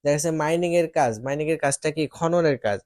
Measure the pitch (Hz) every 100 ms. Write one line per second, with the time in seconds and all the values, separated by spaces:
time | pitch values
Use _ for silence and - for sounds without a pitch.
0 | 143 147 165 160 151 170 175 170 165 165
1 | 127 110 131 147 156 156 139 - 156 151
2 | 147 - 165 175 165 135 107 98